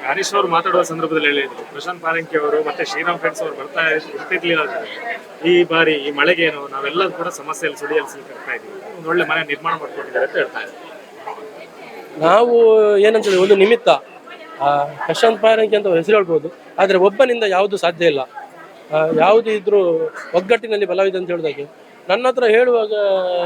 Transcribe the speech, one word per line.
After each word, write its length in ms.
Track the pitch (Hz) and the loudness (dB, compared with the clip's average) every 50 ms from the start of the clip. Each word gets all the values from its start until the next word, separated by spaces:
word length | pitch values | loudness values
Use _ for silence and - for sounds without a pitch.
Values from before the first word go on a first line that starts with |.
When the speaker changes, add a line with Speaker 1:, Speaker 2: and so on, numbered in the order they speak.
| 127 131 | -2 -2
Speaker 1:
ಹರೀಶ್ 240 | 147 190 190 - 202 | -2 -2 -2 0 0
ಅವರು 140 | 202 196 | 0 0
ಮಾತಾಡುವ 340 | 180 165 165 170 185 175 180 | 2 0 0 0 2 0 0
ಸಂದರ್ಭದಲ್ಲಿ 460 | 170 170 165 160 156 151 160 160 147 | 0 0 -4 -4 -4 -2 0 0 2
ಹೇಳಿದ್ರು, 440 | 147 143 143 135 131 - - - - | 2 0 0 -2 -4 -8 -14 -16 -14
ಪ್ರಶಾಂತ್ 320 | - 143 143 175 180 170 170 | -14 -12 -10 -10 -10 -6 -4
ಪಾರಂಕಿ 340 | 165 165 165 160 160 160 | -2 -2 -2 -4 -2 -2
ಅವರು 300 | 151 147 147 147 156 151 | -2 0 0 0 0 0
ಮತ್ತೆ 180 | 151 143 - 160 | -2 -4 -6 -6
ಶ್ರೀರಾಮ್ 340 | - - 160 165 175 175 165 | -6 -6 -4 -4 -4 -4 -2
ಫ್ರೆಂಡ್ಸ್ 220 | 165 160 151 - | -4 -6 -4 -4
ಅವರು 120 | 170 156 143 | -8 -8 -8
ಬರ್ತಾ 280 | 135 135 147 143 165 | -10 -12 -8 -4 -2
ಇರ್ತಿರ್ಲಿಲ್ಲ 800 | 165 160 156 156 156 - - - - - 185 175 170 170 165 156 | -2 0 -2 -2 -4 -8 -12 -12 -8 -6 -6 -4 -2 0 0 0
ಅಂದ್ರೆ 920 | 151 139 - - - - - - - - - - - - - - 151 170 180 | -2 -2 -6 -8 -8 -10 -12 -12 -10 -10 -10 -10 -12 -18 -16 -4 0 2 4
ಈ 100 | 175 175 | 4 4
ಬಾರಿ 300 | 170 165 165 165 156 156 | 2 2 2 2 2 0
ಈ 180 | 143 139 147 | -2 -4 -6
ಮಳೆಗೇನು 560 | 143 143 143 165 180 165 165 156 151 143 143 | 0 0 2 2 2 2 0 -2 -2 -4 -10
ನಾವೆಲ್ಲ 400 | 135 135 135 139 139 156 175 190 | -8 -8 -6 -6 -4 -2 -2 -2
ಕೂಡ 200 | 175 - - 170 | -2 -4 -6 -8
ಸಮಸ್ಯೆಯಲ್ಲಿ 520 | 180 170 - 139 151 156 - 165 151 143 - | -8 -8 -10 -10 -10 -8 -6 -6 -6 -6 -8
ಸುಳಿಯಲ್ಲಿ 320 | 143 143 151 156 139 - | -8 -2 -2 -2 -2 -4
ಸಿಲುಕಿರ್ತಾ 420 | - 139 135 - - - - 135 123 | -14 -18 -18 -18 -18 -16 -10 -10 -10
ಇದ್ದೀವಿ, 440 | 113 - - - - - - - | -10 -10 -14 -16 -16 -16 -16 -16
ಒಂದು 120 | 180 160 160 | -12 -6 -4
ಒಳ್ಳೆ 160 | 170 175 165 | -2 -2 0
ಮನೆ 220 | 156 156 165 160 | 0 -2 -4 -4
ನಿರ್ಮಾಣ 260 | 147 147 143 156 165 165 | -6 -8 -6 -4 -6 -6
ಮಾಡ್ಕೊಟ್ಟಿದ್ದಾರೆ 520 | 160 151 131 143 139 131 131 127 127 131 | -6 -8 -12 -12 -12 -12 -6 -4 -4 -4
ಅಂತ 100 | - - | -2 -2
ಹೇಳ್ತಾ 240 | 160 139 - - 110 | -4 -4 -4 -6 -12
ಇದ್ದಾರೆ. 1600 | 104 95 95 - - - - - - - - - - - - - - - - - - - - - - - - - - - - 151 | -12 -12 -14 -18 -18 -20 -20 -20 -20 -20 -20 -18 -16 -14 -14 -14 -16 -18 -18 -18 -20 -20 -20 -20 -20 -18 -18 -18 -18 -16 -6 0
Speaker 2:
ನಾವು 580 | 156 165 185 214 240 240 240 233 233 220 220 220 214 208 208 | 2 4 6 6 4 4 4 6 6 6 6 6 4 4 4
ಏನಂತೇಳಿ 400 | 196 202 214 226 214 214 214 190 | 4 4 4 4 2 0 2 2
ಒಂದು 180 | 180 185 196 208 | 2 4 4 6
ನಿಮಿತ್ತ, 340 | 196 190 214 233 226 - 185 156 135 - - - - - - - - - - - - | 6 6 4 4 2 4 2 2 2 -2 -14 -20 -20 -20 -20 -20 -18 -18 -18 -8 -2
ಆ, 220 | 135 143 147 143 143 | 0 0 0 0 -2
ಪ್ರಶಾಂತ್ 580 | 147 147 - - - 160 - - 226 226 202 | -4 -6 -8 -6 -4 0 4 4 2 2 4
ಪಾರಂಕಿ 340 | 214 220 220 220 220 208 214 | 4 4 4 4 2 2 2
ಅಂತ 120 | 208 202 | 0 2
ಹೆಸರು 280 | 196 175 165 165 190 214 | 2 0 2 2 4 2
ಹೇಳ್ಬೋದು, 340 | 214 190 170 165 151 143 170 - - - - - - | 2 2 2 0 -2 -2 -4 -12 -12 -20 -12 0 0
ಆದ್ರೆ 180 | 190 190 190 | 2 4 4
ಒಬ್ಬನಿಂದ 460 | 185 185 202 196 208 269 254 240 233 220 | 4 4 4 6 4 4 4 4 0 0
ಯಾವುದು 340 | 202 190 180 202 202 202 | 0 2 2 0 0 -2
ಸಾಧ್ಯ 280 | 190 - 170 170 160 175 | 0 -2 -2 0 2 2
ಇಲ್ಲ. 140 | 165 147 135 127 - - - - - - - - - - - - - 151 | 2 2 2 -6 -8 -10 -16 -16 -16 -20 -20 -20 -20 -20 -20 -12 -4 -2
ಆ, 160 | 156 156 160 165 | 0 0 2 2
ಯಾವುದು 360 | 156 160 185 214 226 220 220 | 4 4 6 6 4 2 0
ಇದ್ರೂ 280 | 214 208 185 208 208 202 185 175 165 160 160 156 - - - - - | -4 -2 0 2 2 4 4 2 0 0 -2 -4 -8 -12 -14 -2 -2
ಒಗ್ಗಟ್ಟಿನಲ್ಲಿ 500 | 180 185 190 240 220 226 226 214 202 202 | -2 2 2 -2 -2 0 -4 -2 -2 -2
ಬಲವಿದೆ 320 | 180 180 185 196 196 185 | -2 0 0 0 0 0
ಅಂತ 120 | 185 185 175 | -4 -6 -4
ಹೇಳಿದಾಗೆ 360 | 175 170 160 151 135 143 143 147 - - - - - - - - | -6 -4 -4 -6 -6 -6 -12 -14 -14 -20 -20 -20 -20 -18 -4 -2
ನನ್ನ 180 | 185 220 247 | -2 0 2
ಹತ್ರ 160 | 254 240 254 247 | 0 0 2 2
ಹೇಳುವಾಗ 500 | 220 214 226 254 247 240 226 220 214 214 208 202 196 190 190 185 180 180 175 175 | 4 4 4 4 4 2 2 0 0 0 0 0 2 0 0 0 -2 -2 -2 -2